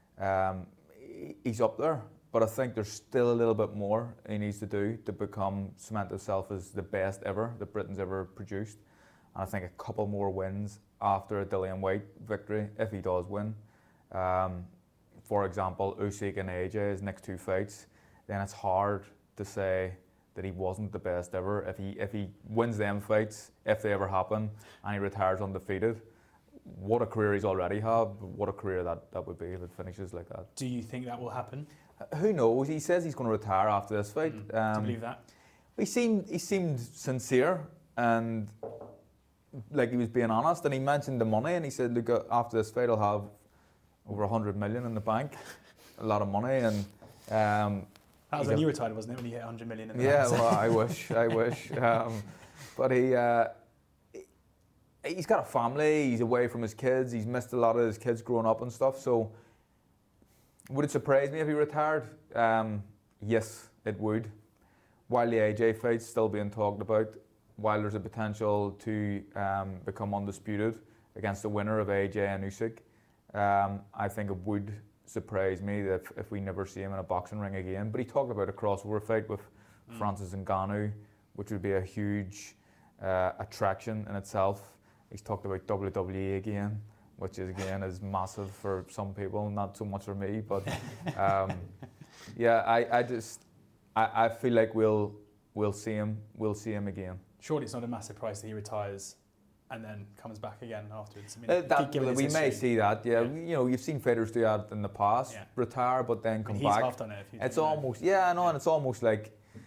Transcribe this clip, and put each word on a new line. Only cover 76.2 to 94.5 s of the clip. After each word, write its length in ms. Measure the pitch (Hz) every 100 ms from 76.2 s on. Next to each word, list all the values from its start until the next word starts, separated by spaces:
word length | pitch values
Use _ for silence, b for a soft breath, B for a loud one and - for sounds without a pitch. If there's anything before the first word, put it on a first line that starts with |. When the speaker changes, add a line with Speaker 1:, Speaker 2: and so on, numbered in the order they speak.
| 104
Speaker 1:
we 100 | 104
never 260 | 98 92 95
see 140 | -
him 100 | 98
in 60 | 98
a 40 |
boxing 360 | 87 90 - 104
ring 180 | 101 98
again. 340 | 92 95 107
But 100 | 127
he 40 |
talked 260 | 127 143 127
about 180 | 104 95
a 40 |
crossover 500 | 95 107 98 104 107
fight 260 | - 113 104
with 120 | 104 - - b b b
Speaker 2:
Mm. 60 | 117
Speaker 1:
Francis 380 | 104 95 92
Ngannou, 580 | 98 92 95 95 104 104 104 B B B
which 180 | - 101
would 120 | 104
be 100 | 95
a 80 | 98
huge, 760 | 92 107 104 104 95 - - - b b b b
uh, 300 | 95 92 92 -
attraction 680 | 107 - 98 95 - 110 107
in 60 | 101
itself. 600 | 98 104 95 101 - - b b b
He's 120 | 101
talked 240 | - 101 98
about 200 | 95 -
W 220 | 101 98
W 280 | 98 92 95
E 160 | 98 98
again, 420 | 107 101 104 107 - b b -
which 220 | 95 -
is, 100 | 92
again, 340 | 95 95 95
is 200 | 95 92
massive 480 | 98 98 95 - 98
for 340 | 98 101 92 92
some 240 | - 101
people, 340 | 98 95 104 104
not 300 | 101 98 -
so 80 | 104
much 180 | 98
for 100 | 101
me. 280 | 98 98 110 107
But, 220 | 98 98 - -
Speaker 2:
<laughs> 240 | - 175 123
Speaker 1:
um, 360 | 98 98 95 92 92 - - - B B B 110
yeah, 220 | 117 113 107
I, 320 | 117 117 120
I 40 |
just, 440 | 120 120 110 - _ _ - _ _ 110
I, 300 | 113 113 117
I 20 |
feel 240 | - 127